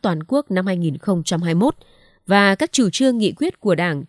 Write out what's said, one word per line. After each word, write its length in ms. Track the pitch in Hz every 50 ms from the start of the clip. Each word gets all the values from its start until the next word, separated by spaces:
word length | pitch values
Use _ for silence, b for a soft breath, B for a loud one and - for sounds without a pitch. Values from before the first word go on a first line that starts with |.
Toàn 200 | - - 165 156
quốc 280 | 160 - 254 285 294 -
năm 160 | 190 185 185
hai 100 | 190 185
nghìn 220 | 175 170 160 147 160
không 240 | - 208 185 170 151
trăm 180 | - 180 165
hai 120 | 175 170 165
mươi 60 | 170
mốt 160 | 220 294 - b b b b b b b b b _
và 280 | - 196 202 202 196 196
các 180 | - 302 -
chủ 180 | - 269 240 180
trương, 280 | - - 269 262 247 226
nghị 140 | 214 180
quyết 280 | - - 285 349 - _
của 140 | - 208 175
Đảng, 300 | 170 175 175 151 139 -